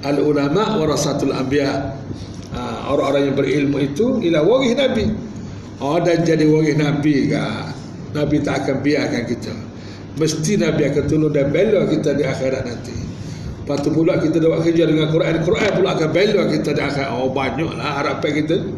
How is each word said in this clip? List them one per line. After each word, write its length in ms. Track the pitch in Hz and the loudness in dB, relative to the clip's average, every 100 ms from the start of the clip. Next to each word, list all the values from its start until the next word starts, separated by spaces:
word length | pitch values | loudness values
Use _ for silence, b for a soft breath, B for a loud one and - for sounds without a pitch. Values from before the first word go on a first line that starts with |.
Al-ulama 720 | 139 143 147 143 143 170 214 214 | 0 0 2 2 2 2 2 0
warasatul 560 | 156 135 147 135 139 | 0 0 0 0 -2
anbiya. 580 | 131 127 143 143 - - - - B B B B | -2 0 0 0 -2 -6 -8 -10 B B B B
Ha, 400 | 120 120 113 110 | -10 -8 -8 -2
orang-orang 400 | 143 139 139 139 | 0 2 2 2
yang 80 | 139 | 0
berilmu 420 | - 151 143 139 | 2 2 2 0
itu 240 | 139 - 240 - | -2 0 0 2
ialah 180 | 170 160 160 | 2 2 4
waris 260 | 254 269 | 4 2
Nabi. 320 | 247 269 220 208 220 - B B B B - | 2 2 2 0 -2 -8 B B B B -8
Oh, 160 | 135 165 | -2 0
dan 240 | 170 165 | 2 2
jadi 240 | 165 156 151 | 2 4 4
waris 300 | 156 156 147 | 4 4 2
Nabi 480 | 143 143 151 139 113 | 2 2 2 2 2
ke? 160 | - - 139 - - - - - 147 | 0 -2 -6 -8 -10 -12 -14 -8 -2
Nabi 200 | 147 147 | 0 0
tak 240 | 135 135 | 0 -2
akan 120 | - 127 | -2 0
biarkan 420 | 120 143 120 120 117 | 2 2 0 -2 -2
kita. 240 | 117 - - - B B B B - | -4 -6 -10 -10 B B B B -2
Mesti 400 | 160 160 156 196 | -2 0 0 2
Nabi 240 | 165 156 139 | 2 2 2
akan 160 | 151 135 | 0 2
tolong 260 | 156 156 | 2 2
dan 180 | 147 135 | 2 2
bela 320 | 151 214 202 151 | 2 4 4 2
kita 300 | 156 151 139 | 0 0 0
di 80 | |
akhirat 380 | 131 131 131 127 | 0 0 -2 -2
nanti. 320 | 123 117 - - - B B B B B | -4 -8 -8 -8 -8 B B B B B
Lepas 220 | - 143 | -4 -2
tu 80 | 151 | 0
pula 240 | 151 165 185 | 2 2 2
kita 240 | 160 170 | 2 2
dapat 240 | 160 156 | 2 2
kerja 240 | 165 165 156 | 2 4 4
dengan 240 | 156 151 | 2 2
Quran. 320 | 160 - 170 | 2 2 0
Quran 260 | 165 220 214 185 | 0 2 2 2
pula 160 | 180 | 0
akan 180 | 165 156 | 2 2
bela 320 | 156 208 202 151 | 4 4 4 2
kita 220 | 151 156 | 0 0
di 80 | 143 | -2
akhirat. 300 | 139 139 135 | -2 -2 -4
Oh, 160 | 120 131 131 | -2 -2 0
banyaklah 540 | 131 120 165 101 131 143 | -2 -2 -4 -4 -4 -2
harapan 320 | 143 - 156 151 | -4 -2 -2 -2
kita. 140 | 156 170 - | 0 0 -2